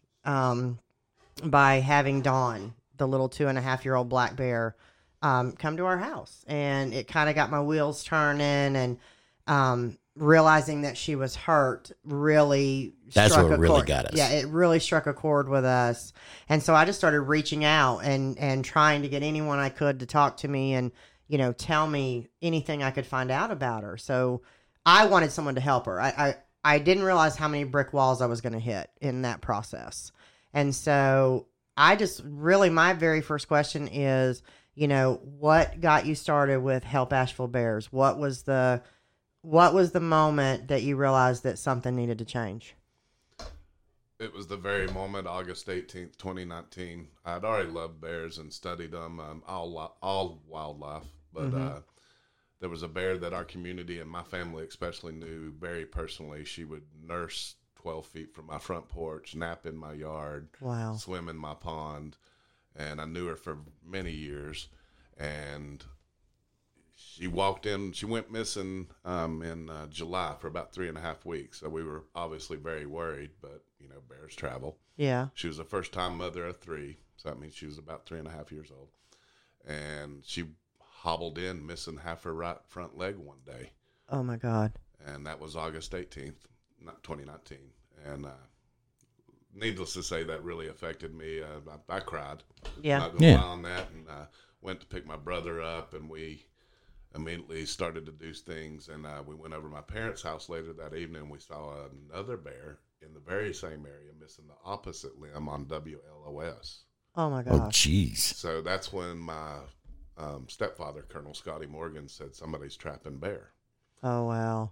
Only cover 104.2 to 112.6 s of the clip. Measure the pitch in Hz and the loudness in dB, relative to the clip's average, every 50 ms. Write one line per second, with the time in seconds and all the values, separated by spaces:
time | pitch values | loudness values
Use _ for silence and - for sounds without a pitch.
104.2 | 76 69 - _ 76 73 71 _ _ 92 101 101 - 95 80 - - 69 - 71 | -20 -20 -20 _ -20 -20 -20 _ _ -12 -12 -12 -12 -14 -14 -14 -16 -16 -18 -18
105.2 | 76 76 73 73 76 73 73 73 69 69 80 76 76 80 76 71 - 76 76 76 | -20 -16 -14 -12 -10 -10 -10 -12 -10 -10 -10 -10 -10 -12 -18 -18 -20 -20 -20 -20
106.2 | 73 73 71 73 78 85 73 - - - - - _ _ _ _ _ _ _ 170 | -20 -18 -14 -12 -12 -12 -12 -14 -18 -20 -20 -20 _ _ _ _ _ _ _ -4
107.2 | 165 151 139 127 120 123 131 139 - 214 - - - 71 80 101 87 62 52 - | -4 -2 -2 -4 0 2 2 2 2 2 2 2 2 4 4 4 2 2 0 -2
108.2 | - - - - - 85 80 82 80 87 92 95 - - 101 95 87 87 85 85 | -4 -4 -4 -6 -8 -6 -6 -6 -4 -4 -4 -4 -6 -8 -10 -8 -8 -8 -10 -12
109.2 | 85 82 80 78 78 78 73 71 69 71 - _ _ - - - - - - 82 | -12 -12 -12 -12 -12 -12 -12 -14 -16 -18 -20 _ _ -20 -20 -20 -20 -20 -18 -14
110.2 | 78 76 73 69 65 - - - 110 95 - - 85 73 73 76 73 - - 78 | -12 -12 -12 -12 -14 -16 -10 -8 -8 -8 -8 -10 -12 -12 -12 -14 -18 -16 -16 -16
111.2 | 73 76 73 - - 90 80 78 80 71 73 78 82 85 78 78 73 69 - - | -16 -14 -16 -14 -14 -12 -12 -12 -12 -14 -12 -12 -12 -12 -12 -14 -16 -18 -18 -18
112.2 | 76 71 65 - 82 80 78 73 | -18 -18 -18 -16 -14 -12 -12 -12